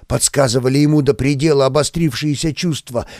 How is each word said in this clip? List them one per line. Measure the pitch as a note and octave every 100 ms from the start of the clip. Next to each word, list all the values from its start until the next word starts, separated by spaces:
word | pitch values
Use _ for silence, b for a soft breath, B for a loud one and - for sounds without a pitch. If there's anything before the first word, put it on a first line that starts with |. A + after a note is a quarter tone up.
| -
подсказывали | B2 - - C3 B2 B2+ C3+
ему | D3 D3+
до | C3+
предела | - C#3 C#3 D#3 C#3+ C3
обострившиеся | C#3 C#3 E3 E3 A#2 D3+ C3+ D#3+
чувства, | C#3+ F3+ C#3+ - A#2+ - B